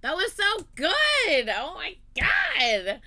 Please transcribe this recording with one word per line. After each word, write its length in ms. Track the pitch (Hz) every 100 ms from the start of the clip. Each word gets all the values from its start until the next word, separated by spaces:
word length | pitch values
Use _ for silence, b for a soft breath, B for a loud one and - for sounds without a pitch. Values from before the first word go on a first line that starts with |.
That 140 | 233
was 180 | 320 480
so 320 | - 403 440 330
good. 720 | - 302 554 605 587 453 277 220
Oh 260 | 202 269
my 200 | 370 370 370 -
God. 840 | - - - 762 254 247 214 185 220